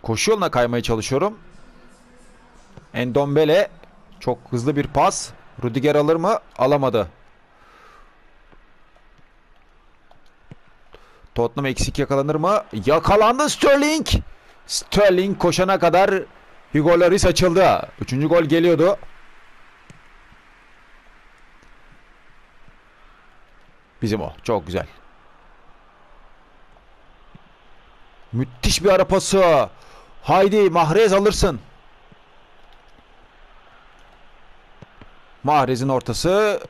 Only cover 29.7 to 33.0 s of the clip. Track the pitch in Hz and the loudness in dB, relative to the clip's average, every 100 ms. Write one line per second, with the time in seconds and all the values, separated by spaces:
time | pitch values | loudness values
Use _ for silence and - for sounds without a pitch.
29.7 | - - - - - - 175 196 208 190 | -8 -20 -20 -20 -14 0 2 4 4 2
30.7 | 170 156 180 226 196 208 - 190 127 - | 2 2 4 4 4 2 0 -2 -2 -14
31.7 | - - - - - _ - _ - - | -20 -20 -20 -20 -20 _ -20 _ -20 -20
32.7 | - - - | -20 -20 -20